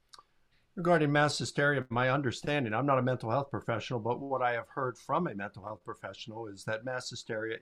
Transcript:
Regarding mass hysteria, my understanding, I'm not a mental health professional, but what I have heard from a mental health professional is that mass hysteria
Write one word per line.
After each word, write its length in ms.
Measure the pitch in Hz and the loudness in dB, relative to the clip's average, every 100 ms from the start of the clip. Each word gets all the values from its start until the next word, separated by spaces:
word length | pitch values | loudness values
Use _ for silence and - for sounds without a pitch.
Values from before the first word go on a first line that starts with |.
| _ - - _ _ _ _ - | _ -20 -20 _ _ _ _ -2
Regarding 360 | 175 165 151 | 4 6 6
mass 260 | 147 147 - | 6 4 2
hysteria, 460 | 123 - 143 139 127 | -2 2 4 4 0
my 220 | 117 127 | 0 2
understanding, 600 | 135 131 - - 147 117 110 | 2 0 -2 0 0 2 0
I'm 100 | 143 | 2
not 140 | 131 | 4
a 20 | |
mental 300 | 127 127 113 | 4 0 0
health 180 | 127 143 | -2 -2
professional, 500 | 107 - 113 - 123 | -4 -2 -2 -2 -4
but 220 | 110 123 | -2 -2
what 220 | 139 127 | -2 0
I 80 | 123 | 0
have 180 | 117 113 | 0 -4
heard 300 | - 127 - | -4 -4 -4
from 260 | - 151 165 | -2 0 0
a 80 | |
mental 300 | 101 101 - | -4 -8 -10
health 200 | 101 107 | -12 -12
professional 640 | - 104 101 98 - 110 113 | -12 -12 -10 -12 -12 -10 -10
is 160 | 98 - | -10 -6
that 200 | 110 127 | -4 -4
mass 240 | 127 - | -6 -8
hysteria 480 | 120 - 110 110 117 | -10 -6 -4 -4 -6